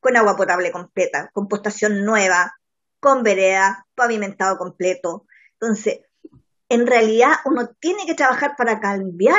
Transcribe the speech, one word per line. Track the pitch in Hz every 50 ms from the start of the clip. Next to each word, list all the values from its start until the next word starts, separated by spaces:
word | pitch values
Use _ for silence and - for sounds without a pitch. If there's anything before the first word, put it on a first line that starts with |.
con | - 254 247
agua | 233 220 202 190
potable | 180 190 180 175 180 180 170
completa, | 165 175 180 - - 196 180 - - 143 165 - -
con | 208 202
postación | 196 214 202 202 214 202 - 214 214 208 196 202
nueva, | 208 220 214 196 185 180 180 175 - - _ _ _ _ _ _ _ _ -
con | - 277 269 254
vereda, | 233 214 196 190 190 190 190 190 190 196 190 - - _ -
pavimentado | - 247 233 226 214 208 196 202 - 190 190 190
completo. | 180 180 180 - - 180 185 180 180 - 175 165 202 _ _ _ _ _ _ _ -
Entonces, | 220 233 214 - - 214 - - _ _ _ _ - - _ _ _ _ _ _ _ -
en | 233 240 240
realidad | 247 247 233 220 220 220 226 240 277 311 294 -
uno | 269 285 240 233 - - _
tiene | - 330 403 415 381
que | 311 320
trabajar | - 285 262 254 - 285 294 294
para | - 247 233 220 220
cambiar | 214 202 202 196 190 185 175 170 190 254 349